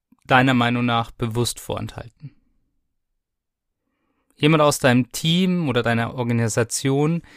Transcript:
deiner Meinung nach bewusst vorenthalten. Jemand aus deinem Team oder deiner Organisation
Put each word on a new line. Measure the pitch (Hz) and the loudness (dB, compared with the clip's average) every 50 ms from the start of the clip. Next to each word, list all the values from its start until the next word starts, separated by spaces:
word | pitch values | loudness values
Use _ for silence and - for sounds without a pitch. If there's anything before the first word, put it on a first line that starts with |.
| _ _ _ _ _ - | _ _ _ _ _ 4
deiner | 135 127 127 135 131 | 4 4 6 6 4
Meinung | 120 120 120 120 120 120 | 2 2 0 0 0 -2
nach | 120 117 117 117 - | 0 -2 -2 -4 -6
bewusst | - - 127 117 110 120 120 113 - - | -8 -8 -6 -4 -2 -2 -4 -4 -4 -10
vorenthalten. | - - - - 113 107 - - - 120 _ _ - 139 _ _ _ _ _ _ _ _ _ _ _ _ _ _ _ _ _ _ _ _ _ _ _ _ _ _ _ _ _ _ _ _ _ _ _ _ _ _ _ _ _ | -10 -10 -8 -8 -8 -10 -12 -14 -18 -18 _ _ -20 -20 _ _ _ _ _ _ _ _ _ _ _ _ _ _ _ _ _ _ _ _ _ _ _ _ _ _ _ _ _ _ _ _ _ _ _ _ _ _ _ _ _
Jemand | - - 147 165 156 | 0 2 2 4 4
aus | 151 147 139 - | 4 2 2 2
deinem | - 135 120 127 123 - | 2 2 4 2 0 -2
Team | - - - 160 165 175 185 185 180 175 165 143 | -4 -6 -2 -2 0 0 0 0 0 -2 -2 -2
oder | 120 123 | 0 0
deiner | 117 120 117 113 117 113 - | 0 0 0 0 -2 -4 -4
Organisation | 131 123 117 120 117 117 113 - - 117 - - - - 139 135 139 147 156 170 170 - - - | -6 -4 -2 0 0 0 0 0 -2 -2 -2 -2 -4 -2 0 0 2 0 0 0 -2 -6 -10 -20